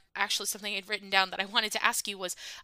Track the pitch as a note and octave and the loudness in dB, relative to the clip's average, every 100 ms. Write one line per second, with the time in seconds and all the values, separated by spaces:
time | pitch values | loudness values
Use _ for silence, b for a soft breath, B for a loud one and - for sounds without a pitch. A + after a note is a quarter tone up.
0 | _ F#3+ G3+ - G3+ G3+ G#3 G3+ G3 G#3 | _ -2 0 0 -2 -4 -4 -6 -4 -6
1 | G3 G3 F#3+ F3+ G3 A3+ G#3+ A3 A3 A#3+ | 2 4 4 2 0 0 2 2 2 2
2 | - G3 F3+ - B B | -2 -4 -6 -6 B B